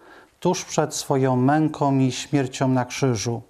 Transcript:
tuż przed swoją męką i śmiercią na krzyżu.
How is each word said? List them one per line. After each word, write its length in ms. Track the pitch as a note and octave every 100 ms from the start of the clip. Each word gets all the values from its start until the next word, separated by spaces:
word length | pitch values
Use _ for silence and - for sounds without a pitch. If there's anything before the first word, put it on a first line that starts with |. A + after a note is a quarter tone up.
| - - - _
tuż 260 | F3 F3 -
przed 300 | - D3+ -
swoją 400 | - C#3 C3 B2
męką 640 | B2+ D#3 D#3 D3+ C#3+ C3+
i 120 | C3
śmiercią 560 | - - D3 C3 - C3
na 180 | B2+ B2
krzyżu. 560 | - C3+ A2 A#2+ A2+